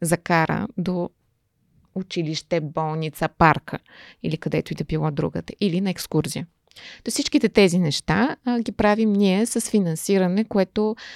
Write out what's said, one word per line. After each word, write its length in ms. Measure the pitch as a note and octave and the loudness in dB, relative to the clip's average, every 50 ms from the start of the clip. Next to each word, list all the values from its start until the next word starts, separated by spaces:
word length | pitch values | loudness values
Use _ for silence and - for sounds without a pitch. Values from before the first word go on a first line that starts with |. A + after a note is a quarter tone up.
| - | 0
закара 640 | D#3+ E3+ E3+ - - F3+ E3 D#3+ - D#3 - G3 - - - | 0 0 0 0 0 2 2 2 2 0 -2 -4 -6 -6 -4
до 320 | F3 F3+ F#3 F3+ F3 - - _ _ _ _ _ _ _ _ _ _ _ _ _ _ _ _ | -4 -2 -2 -4 -4 -6 -8 _ _ _ _ _ _ _ _ _ _ _ _ _ _ _ _
училище, 680 | F#3+ F#3+ - - F3+ E3 D3+ D#3+ D3+ - _ F3+ E3+ | -10 -10 -6 -6 -4 -4 -4 -4 -6 -4 _ -4 -2
болница, 680 | D#3 D3 D3 - D#3+ D#3 D#3 D#3+ D#3+ D#3 C#3+ - E3 D#3 | -2 -4 -4 -4 -4 -4 -4 -4 -6 -6 -4 -4 -4 -4
парка 500 | - _ F3 D#3+ D3+ - - - - D#3+ - _ - - - - - _ - | 2 _ 6 6 6 4 0 -6 -10 -10 -12 _ -20 -20 -20 -20 -20 _ -6
или 140 | D#3+ D#3 | -4 -4
където 360 | D#3+ - D#3+ C#3+ D#3 D#3+ - - | -4 -4 -2 -2 -2 -4 -4 -6
и 40 | |
да 80 | - D#3+ | -6 -4
било 260 | - D#3+ D#3 D#3 D#3 | -4 -2 -2 -2 -2
другаде, 440 | D3 C#3+ D#3 - D3 - E3 - - - | -2 -2 -4 -4 -4 -6 -10 -10 -6 -4
или 200 | G3+ G3+ E3 F3+ | -2 0 0 0
на 100 | G3 G3 | -2 -2
екскурзия. 560 | F3 - - - - D#3 D3+ - D#3 - E3+ - _ _ _ _ _ - - - - - _ | -4 -4 -6 -2 0 0 0 0 -4 -6 -10 -12 _ _ _ _ _ -20 -20 -20 -20 -12 _
То 60 | - | -6
всичките 380 | - - C#4+ - - D4 - G#3 | -4 -4 -4 0 0 2 2 2
тези 300 | - - G3+ F#3 E3 F3+ | 4 4 4 4 4 2
неща, 580 | F3+ D#3 C#3+ - - - D#3 G3 A3 C4+ - - _ | 2 0 0 -2 -2 0 0 2 2 0 -2 -4 _
а, 160 | B3 A#3+ A#3+ | -4 -2 -2
ги 120 | A3 - - | -2 -4 -4
правим 400 | - A3+ G#3 G#3 G#3+ A3+ A3 G3+ | 0 2 2 4 4 2 2 2
ние 340 | G3+ G#3 G3 F#3 G3 A3+ | 4 4 4 4 2 2
с 140 | A#3 - A#3 - - | 0 -2 -4 -4 0
финансиране, 720 | - G#3+ F#3+ E3+ D#3+ D#3+ - - G3+ F#3+ F#3 F3+ F3+ G3+ A3 | 0 0 0 0 -2 -4 -2 0 2 2 2 2 2 0 -2
което, 520 | - - G3+ F#3+ - _ A3 G#3+ G#3+ A3 - - - - | 0 0 0 0 0 _ -2 -2 -2 -2 -4 -10 -16 -18